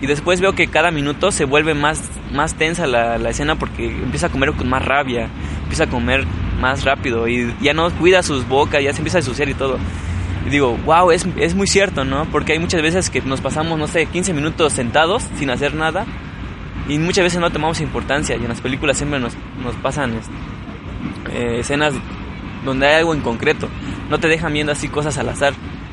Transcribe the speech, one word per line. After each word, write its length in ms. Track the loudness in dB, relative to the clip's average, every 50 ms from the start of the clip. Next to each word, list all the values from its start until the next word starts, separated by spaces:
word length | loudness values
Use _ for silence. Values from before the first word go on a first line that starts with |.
Y 40 | 0 0
después 340 | 0 0 2 2 2 4
veo 120 | 4 2 4
que 140 | 4 2 2
cada 240 | 4 4 4 4
minuto 400 | 2 2 0 -2 -2 2 0 0
se 140 | 2 2 0
vuelve 280 | 4 4 4 4 4 2
más, 280 | 2 2 2 0 0 -4 -8 -10 -10 -10 -6 -2
más 220 | 0 0 0 0
tensa 300 | 0 0 0 0 0 0 2
la, 300 | 4 4 4 2 0 0
la 120 | 0 -2
escena 260 | -2 0 0 0 0
porque 300 | 0 -2 -4 -4 -4 -4 -4
empieza 400 | -4 -4 -4 -4 -2 0 0 0
a 20 |
comer 220 | 2 2 0 0
con 160 | 0 0 0 0
más 160 | 0 0 2
rabia, 460 | 2 2 2 2 2 0 -2 -2 -4 -6 -8 -8 -6 -6 -6 -4
empieza 220 | -2 0 0 0
a 40 | 0
comer 360 | 0 0 0 2 2 2 2 0 -2 -2 -2 -2 0 0
más 240 | 0 0 0 2 2
rápido 440 | 2 2 2 0 -2 0 0 0 0
y 260 | 0 0 0 -2 -2 0
ya 120 | 0 2 2
no 160 | 4 2 0
cuida 300 | 0 2 4 6 6 6 4
sus 240 | 2 0 -2 0 2
bocas, 340 | 4 2 4 4 2 2 2
ya 80 | 2
se 80 | 0 0
empieza 200 | -2 0 0 0
a 20 |
ensuciar 260 | 0 0 -2 -2 -2 -2
y 60 | 0
todo. 240 | -2 0 -2 0 -2 -2 -4 -6 -6 -4 -4 -4 -2 -2 -2 -4 -4 -2
Y 40 | 0
digo, 280 | 2 4 4 4 2 0 2
"Wow, 260 | 4 6 6 8 6
es, 140 | 6 4 2 -2 0 0
es 180 | 0 0 2
muy 120 | 2 2 4
cierto", 360 | 4 4 4 4 2 0 -2
¿no? 220 | 0 0 0 -2
Porque 260 | 0 0 -2 0 2
hay 80 | 0 0
muchas 220 | 0 0 0 2
veces 280 | 2 2 2 2 0 0
que 120 | -2 -2
nos 180 | -2 -2 -4 -2
pasamos, 400 | -2 -2 -2 -2 -2 -2 -2 -2
no 80 | -2 0
sé, 200 | 2 0 0 0
quince 260 | 0 -2 -2 0 0
minutos 400 | 0 -2 -2 0 2 2 2 2
sentados 500 | 0 -2 2 4 4 4 4 2 0 -2 -4 -6 -4
sin 100 | -2 -2
hacer 240 | 0 0 0 -2 0
nada 320 | 0 -2 -2 -2 -2 -4 -4 -8 -10 -10 -12 -10 -10 -10 -10 -10 -10 -12 -12 -10 -8 -6 -2
y 100 | -2 0
muchas 240 | 0 2 2 4 2
veces 160 | 2 2 2
no 100 | 0 0
tomamos 300 | 0 0 -2 -2 -2 -2
importancia 560 | -4 -4 -4 -6 -2 0 0 0 0 0 -2
y 60 | -2
en 80 | -2 -4
las 100 | -4 -4
películas 380 | -4 -4 -4 -2 0 0 0 0
siempre 220 | 0 -2 -2 -2
nos, 120 | -2 -2 -6 -8 -12 -12 -10 -8 -6
nos 100 | -6 -6
pasan, 400 | -2 -2 -2 -2 0 -2 -2 -2
este, 180 | -4 -6 -8 -10 -10 -10 -10 -10 -12 -12 -12 -12 -12 -12 -10 -10 -8 -8 -8 -8 -8 -8 -6
eh, 280 | -4 -4 -2 -2 -2 -2
escenas 320 | -2 0 0 2 2 2 0 -2 -6 -8 -10 -10 -10 -10 -10 -10 -10 -10 -10 -8 -4
donde 220 | -2 0 4 4 6
hay 80 | 6
algo 180 | 6 6 4 2
en 80 | 0
concreto. 480 | 0 -2 -2 0 2 0 0 0 -2 -8 -8 -8 -8 -8 -8 -8 -6 -2
No 100 | -2 2
te 80 | 2 2
dejan 240 | 2 2 0 0 0
viendo 200 | 0 0 0 -2
así 160 | -2 -4 -4
cosas 280 | -2 -2 -2 0 -2 -2
al 120 | -2 -4
azar. 240 | -2 0 0 0 0 0 -10 -12 -12 -12 -12 -12